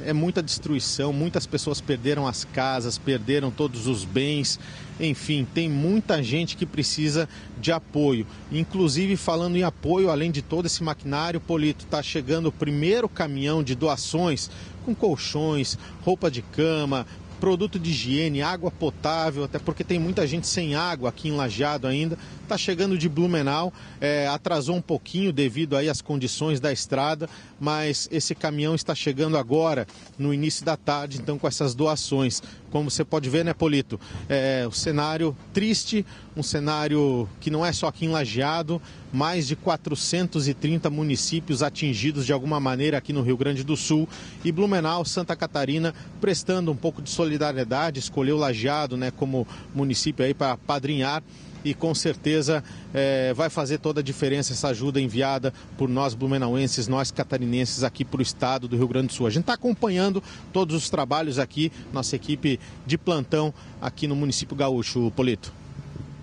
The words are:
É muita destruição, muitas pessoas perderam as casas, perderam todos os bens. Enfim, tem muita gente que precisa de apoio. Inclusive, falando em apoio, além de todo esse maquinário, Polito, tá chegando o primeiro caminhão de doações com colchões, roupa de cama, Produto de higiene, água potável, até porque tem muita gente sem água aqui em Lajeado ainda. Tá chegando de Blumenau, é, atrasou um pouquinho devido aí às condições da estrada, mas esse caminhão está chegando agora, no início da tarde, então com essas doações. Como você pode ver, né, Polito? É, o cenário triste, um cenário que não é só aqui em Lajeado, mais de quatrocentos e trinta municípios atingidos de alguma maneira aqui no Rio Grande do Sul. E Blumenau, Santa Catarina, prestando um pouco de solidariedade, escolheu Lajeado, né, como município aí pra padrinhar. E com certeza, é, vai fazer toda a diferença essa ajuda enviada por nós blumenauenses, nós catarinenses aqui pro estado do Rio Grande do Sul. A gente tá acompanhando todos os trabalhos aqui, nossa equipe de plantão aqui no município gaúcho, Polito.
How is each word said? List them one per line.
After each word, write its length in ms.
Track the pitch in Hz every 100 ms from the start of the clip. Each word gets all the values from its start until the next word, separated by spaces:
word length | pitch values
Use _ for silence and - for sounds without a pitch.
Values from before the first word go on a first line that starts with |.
É 80 | 139
muita 300 | 151 170 185
destruição, 680 | 156 - - 143 - - 143
muitas 340 | 143 165 170 -
pessoas 340 | 143 - 143
perderam 460 | - 127 120 147 135
as 180 | 117
casas, 540 | - - 131 131 120 107
perderam 540 | - 131 110 143 135
todos 340 | 110 151 123 113
os 180 | 117
bens. 540 | 92 98 139 147 135 - - - - -
Enfim, 480 | 165 135 - 147 123
tem 160 | 170 165
muita 540 | 143 156 214 202 170
gente 340 | 120 143 170 -
que 80 |
precisa 640 | 160 151 139 - 151 147 156 - - -
de 100 | 113
apoio. 560 | 165 - 147 147 123 104 - -
Inclusive, 640 | 151 160 190 170 139 190 196
falando 400 | - 165 175 175
em 60 |
apoio, 440 | 180 - 143 180 190
além 220 | 147 165
de 100 | 147
todo 260 | - 156 170
esse 160 | -
maquinário, 580 | 165 147 143 139 165 165
Polito, 440 | - 165 151 143 -
tá 140 | 151
chegando 460 | 143 160 131 165 160
o 60 |
primeiro 560 | - 147 147 160 226 226
caminhão 540 | - 160 139 139 160
de 120 | 135
doações 720 | 127 156 135 - 156 175 139 - - - - -
com 80 |
colchões, 840 | 220 214 151 - 151 156 147 131 - - -
roupa 280 | - 185 170
de 100 | 123
cama, 640 | - - 160 160 143 135 117 - - -
Produto 380 | 190 180 208 196
de 120 | 165
higiene, 500 | 143 117 139 160 139
água 300 | 151 180 170
potável, 720 | - 156 - 151 165 160 139
até 140 | 139 147
porque 260 | - 156
tem 140 | 190 175
muita 280 | 165 185 151
gente 200 | 165 -
sem 280 | - 165
água 360 | 147 175 156 123
aqui 180 | - 156
em 40 |
Lajeado 540 | 147 131 101 143 147 131
ainda. 320 | 135 160 165 - - -
Tá 80 | 208
chegando 400 | - 175 196 185
de 120 | 165
Blumenau, 640 | 143 175 170 139 147 180 - - -
é, 260 | 143 147 143
atrasou 480 | 147 175 165 135 175
um 40 |
pouquinho 520 | - 151 - 175 196
devido 440 | 139 139 113 160 139
aí 120 | 151
às 120 | 143
condições 600 | - 143 127 - 151 143
da 120 | 147
estrada, 560 | 135 - 135 143 156 160 - - -
mas 480 | 143 151 151 143 -
esse 240 | 165 -
caminhão 400 | 165 160 147 151
está 200 | 160 -
chegando 420 | 151 - 135 156 156
agora, 500 | 117 147 165 139 107 - - -
no 140 | 139
início 320 | 143 156 -
da 120 | 147 156
tarde, 420 | - 147 143 135
então 180 | 117 147
com 80 | 151
essas 280 | - 143
doações. 680 | 123 156 151 - 139 131 - - - -
Como 200 | 147 147
você 140 | -
pode 240 | 151 156 131
ver, 160 | 147
né, 80 | 170
Polito? 460 | 160 160 143 - 110 - - -
É, 360 | 139 135 131 120
o 60 |
cenário 640 | - - 147 151 160 160 131 -
triste, 540 | - 214 220 - 214 190 - - -
um 60 |
cenário 840 | 151 156 147 151 151 151 143 123 107 -
que 100 | -
não 160 | 151 170
é 60 |
só 160 | - 165
aqui 180 | - 160
em 40 |
Lajeado, 720 | 160 131 110 139 165 156 170 - - -
mais 340 | 131 156 180 135
de 100 | 147
quatrocentos 920 | - 160 - 147 - 170 180 160 139
e 80 |
trinta 360 | 135 147 165 156
municípios 720 | 147 156 127 - 165 156 131
atingidos 640 | 143 - 151 113 123 143 123
de 60 |
alguma 280 | 139 135 151
maneira 380 | 135 127 147 143
aqui 140 | -
no 100 | 143
Rio 140 | 123 123
Grande 280 | 139 139
do 120 | 135 151
Sul. 320 | - 156 160 - - -
E 80 | 170
Blumenau, 520 | 165 202 190 156 170
Santa 300 | 170 - 170
Catarina, 600 | 165 165 147 135 151 165 - - -
prestando 500 | 196 170 - 185 170
um 60 | 139
pouco 240 | 165 156
de 100 | 143
solidariedade, 880 | - 165 151 147 131 117 131 165 135
escolheu 380 | - - 135 151
Lajeado, 600 | 143 113 120 147 147 123
né, 140 | 127
como 380 | - 135 131 117 - -
município 500 | 135 139 123 156 143
aí 100 | 131
pra 220 | 143 139 120
padrinhar. 680 | - 143 135 147 131 151 151 - - -
E 100 | 147
com 180 | 143 165 156
certeza, 640 | 170 143 147 156 139 156 123 - -
é, 400 | 135 135 135 131
vai 160 | 123 165
fazer 280 | - 139 151
toda 200 | 156 147
a 40 |
diferença 500 | 139 135 139 139 135
essa 160 | 123 143
ajuda 320 | 113 135 139
enviada 520 | 131 107 135 135 131 - - -
por 120 | 135
nós 260 | 127 139
blumenauenses, 720 | 117 131 135 123 127 135 - 110
nós 240 | 131 131
catarinenses 720 | - 135 131 123 123 123 -
aqui 220 | 123 -
pro 180 | 135 135
estado 460 | 120 - 127 131 123
do 80 | 120
Rio 100 | 123
Grande 220 | 120 131
do 40 |
Sul. 140 | - 120
A 40 |
gente 160 | 113 170
tá 80 |
acompanhando 680 | 240 247 220 226 180 196 196 - - -
todos 240 | 185 185 160
os 120 | -
trabalhos 520 | 160 131 147 160 127
aqui, 320 | 127 143 160 - -
nossa 220 | 135 123
equipe 460 | 131 - 147 151 127 - - -
de 100 | 156
plantão 560 | - 160 131 156 151 - - -
aqui 260 | 123 - 151
no 80 |
município 400 | 143 147 - 131
gaúcho, 560 | 135 135 127 113 127 117 -
Polito. 360 | 127 110 - - - - - - - -